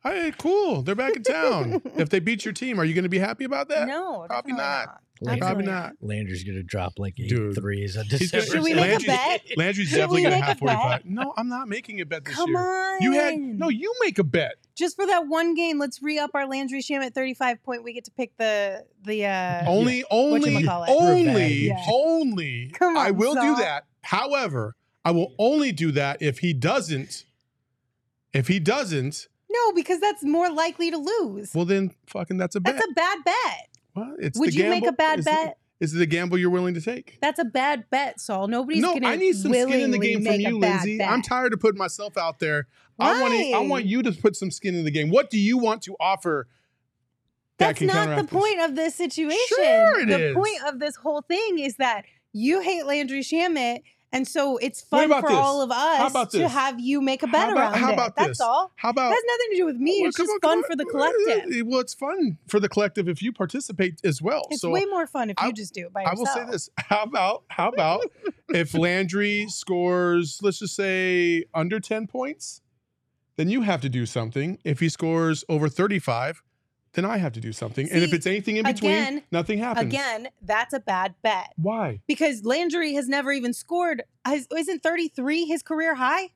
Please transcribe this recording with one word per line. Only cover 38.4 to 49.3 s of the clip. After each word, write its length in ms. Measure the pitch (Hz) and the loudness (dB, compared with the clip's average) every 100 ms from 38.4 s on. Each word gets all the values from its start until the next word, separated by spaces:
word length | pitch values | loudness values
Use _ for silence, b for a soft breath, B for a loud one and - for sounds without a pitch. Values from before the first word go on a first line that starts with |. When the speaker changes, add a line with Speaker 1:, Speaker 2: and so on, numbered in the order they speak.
| 202 | 0
Speaker 2:
Nobody's 340 | 240 262 320 | -2 0 0
Speaker 1:
No, 120 | 339 | 2
Speaker 2:
gonna 140 | 320 240 | 2 0
Speaker 1:
I 80 | 302 | 2
need 160 | 370 | 2
some 180 | 254 254 | 2 2
skin 160 | 247 254 | 2 4
in 180 | 254 240 | 2 2
the 80 | 247 | 2
Speaker 2:
willingly 100 | 214 | 2
Speaker 1:
game 60 | 208 | 0
from 60 | 220 208 | 2 2
Speaker 2:
make 80 | 208 | 2
a 40 | |
Speaker 1:
you, 100 | 226 | 2
Speaker 2:
bad 100 | 208 190 | 2 2
Speaker 1:
Lindsay. 140 | 190 214 | 0 -2
Speaker 2:
bet. 120 | 196 | 0
Speaker 1:
I'm 100 | 247 | 0
tired 300 | - 247 254 | 0 0 0
of 60 | 214 | 2
putting 200 | 220 196 | 2 2
myself 380 | 185 - 208 190 | -4 -4 -6 -2
out 220 | 165 151 | -4 -2
there. 300 | 160 147 143 b b - | -2 -2 -4 b b 0
I 200 | 285 453 | 2 4
want, 140 | 523 | 2
I 160 | 466 302 220 | 2 2 2
Speaker 2:
Why? 80 | 277 | 2
Speaker 1:
want 180 | 269 196 | 0 0
you 160 | 233 | 0
to 80 | 240 | 0
put 240 | 160 214 - | 2 0 0
some 160 | 185 | -8
skin 240 | - 202 175 | -4 -4 -2
in 80 | |
the 80 | 156 | -2
game. 180 | 151 151 | 0 4
What 180 | 226 - | 4 4
do 80 | 214 | 2
you 180 | 202 247 | 4 4
want 240 | 226 220 | 2 0
to 140 | 185 190 | -6 -2
offer 480 | 175 190 175 147 123 _ _ _ _ _ _ _ _ _ _ - | 0 0 0 -2 -4 _ _ _ _ _ _ _ _ _ _ 2
that 80 | 370 | 2
Speaker 2:
That's 120 | - | 4
Speaker 1:
can 100 | 370 | 2
Speaker 2:
not 40 | |
the 40 | 381 415 | 2 2
Speaker 1:
counteract 160 | - 302 | 0 0
this? 100 | 349 | 0
Speaker 2:
point 200 | 427 381 | 2 2
of 160 | 330 269 | 0 0
this 180 | 320 | -4
situation. 420 | 269 339 311 302 | -2 -4 -2 -2